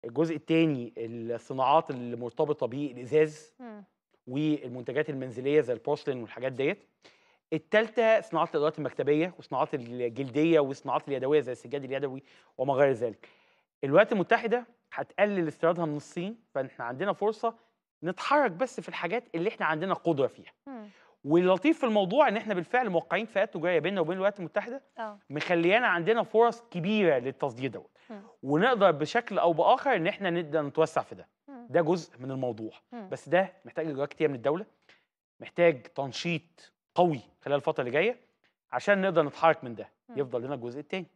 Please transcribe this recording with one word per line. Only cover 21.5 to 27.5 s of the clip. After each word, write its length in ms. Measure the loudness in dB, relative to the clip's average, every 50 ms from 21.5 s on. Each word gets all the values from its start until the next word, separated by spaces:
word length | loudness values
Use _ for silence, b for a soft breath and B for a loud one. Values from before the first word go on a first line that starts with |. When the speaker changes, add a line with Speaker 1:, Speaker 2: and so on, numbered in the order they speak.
| 2 4 4 2 2 2
Speaker 1:
في 80 | 0
الموضوع 420 | 2 2 2 2 2 4 4 4 4
إن 80 | 2
إحنا 180 | -2 -4 -2 -4
بالفعل 360 | -4 -4 0 0 0 0 2
موقعين 360 | 0 -2 -2 0 -4 -4 -4
فئات 280 | -2 -2 -2 -2 -2 -2
تجارية 240 | -4 -2 0 0 2
بيننا 220 | 0 0 -2 -2
وبين 120 | -2 -2
الولايات 260 | -2 -2 -2 -2 -2 -2
المتحدة، 440 | -10 -6 _ -6 -6 -6 -12 -14 _ _ _ -12
Speaker 2:
آه. 200 | -12 -12 -12 -16 _ _
Speaker 1:
مخليانا 560 | -8 -8 -2 0 0 2 4 4 4 4 4
عندنا 360 | 2 0 0 2 0 0 0
فرص 400 | 0 0 4 4 4 4 4 -2 -14 _
كبيرة 480 | -8 -6 -2 0 0 4 4 4 4 2
للتصدير 520 | 0 -4 -6 _ -6 -6